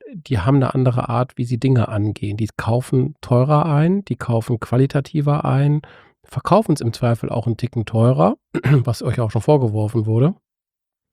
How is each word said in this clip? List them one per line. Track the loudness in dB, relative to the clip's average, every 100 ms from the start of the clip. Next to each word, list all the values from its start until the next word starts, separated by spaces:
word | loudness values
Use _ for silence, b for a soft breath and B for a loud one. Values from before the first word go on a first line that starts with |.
| -16
die | -14 -6 -2
haben | 2 2
eine | 2 0
andere | 0 0 -2
Art, | -2 -4 -6
wie | -4
sie | -2
Dinge | 2 2 0
angehen. | -2 -4 -4 -6 -4
Die | -6 -6
kaufen | -2 -2 0 0 -2 -4
teurer | 0 0 2 2 2
ein, | 2 2 0
die | -2 -6
kaufen | -2 -2 -2 -4
qualitativer | -2 0 0 0 -4 -4 0 0 0
ein, | 0 2 0 -4 B B B -12
verkaufen's | -8 2 2 2 0
im | -2
Zweifel | -2 0 0 -2
auch | -4 -4
einen | -4
Ticken | -4 -4 -2
teurer, | 2 4 4 2 0 _
<clears throat> | -4
was | 2 2 2 -2
euch | -4 -2
auch | -2
schon | -2
vorgeworfen | 2 2 2 0 -2 -2 0
wurde. | 2 2 0 _ _ _ _ _ _ _